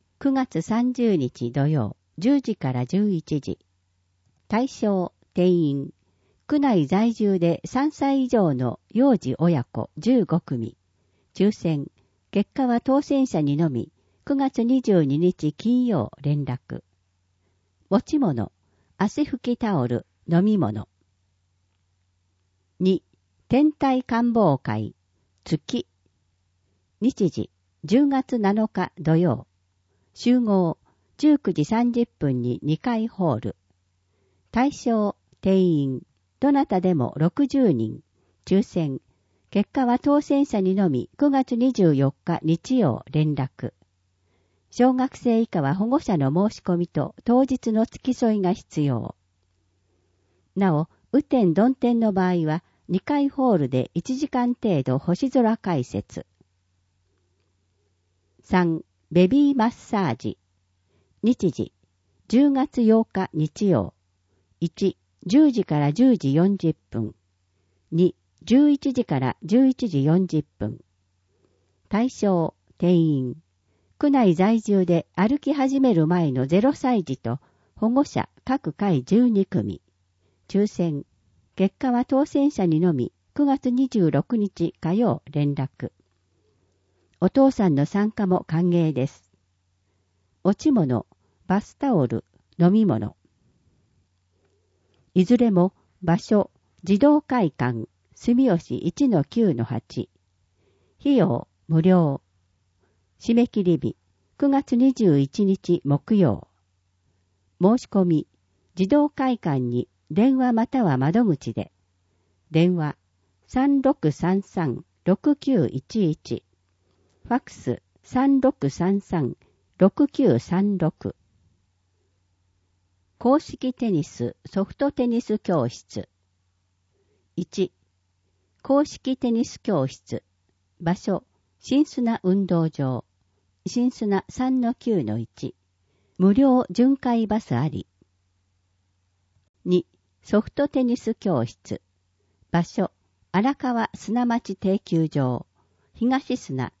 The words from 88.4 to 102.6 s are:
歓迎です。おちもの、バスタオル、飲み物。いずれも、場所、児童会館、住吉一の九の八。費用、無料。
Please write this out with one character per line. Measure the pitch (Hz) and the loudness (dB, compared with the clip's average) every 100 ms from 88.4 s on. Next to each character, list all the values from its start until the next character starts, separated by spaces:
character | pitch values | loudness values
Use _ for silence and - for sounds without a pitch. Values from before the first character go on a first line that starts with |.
| - | -2
歓 | 160 180 | -2 0
迎 | 175 160 | 0 0
で | 135 135 | -2 -6
す。 | - _ _ _ _ _ _ _ _ _ _ _ _ | -8 _ _ _ _ _ _ _ _ _ _ _ _
お | 185 | -2
ち | 202 311 | 0 2
も | 240 143 | 2 2
の、 | 120 - _ _ _ - | -2 -4 _ _ _ -4
バ | 190 | -4
ス | - - | -4 -6
タ | 277 | 0
オ | 190 120 | 0 0
ル、 | 120 - _ _ - | -4 -8 _ _ 0
飲 | 175 | 2
み | 214 202 | 4 2
物。 | 110 101 - _ _ _ _ _ _ _ _ _ _ _ _ _ _ _ _ _ _ _ | 0 -4 -12 _ _ _ _ _ _ _ _ _ _ _ _ _ _ _ _ _ _ _
い | 180 185 | 0 4
ず | 240 | 4
れ | 233 | 4
も、 | 180 185 - _ _ | 2 2 -2 _ _
場 | 175 190 | 0 0
所、 | - 208 - _ _ _ | 2 0 0 _ _ _
児 | - 196 | -2 2
童 | 285 302 | 4 4
会 | - 254 170 | 0 -2 -2
館、 | - 123 117 - _ _ | -2 -4 -4 -10 _ _
住 | _ - 240 262 | _ 0 2 2
吉 | 170 - 120 | 0 -2 -8
一 | 175 - 277 | -6 -2 0
の | 180 | 0
九 | - 226 214 | 0 0 0
の | 120 | 0
八。 | 113 113 - - - _ _ _ _ _ _ _ _ _ | -4 -8 -8 -10 -10 _ _ _ _ _ _ _ _ _
費 | 277 262 | 0 2
用、 | 175 117 - _ - | 2 -2 -8 _ -2
無 | 160 | 2
料。 | 180 180 156 139 _ _ _ _ | 4 4 2 -2 _ _ _ _